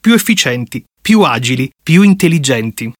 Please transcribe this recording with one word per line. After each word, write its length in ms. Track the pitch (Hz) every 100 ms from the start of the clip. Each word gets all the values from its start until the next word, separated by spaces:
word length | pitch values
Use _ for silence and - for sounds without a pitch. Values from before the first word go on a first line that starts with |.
più 120 | -
efficienti, 720 | 117 - 214 - 123 120 - - _
più 200 | - 220
agili, 480 | 175 117 120 127 135 _
più 220 | - 165
intelligenti. 880 | 202 190 175 165 135 120 110 - 113 -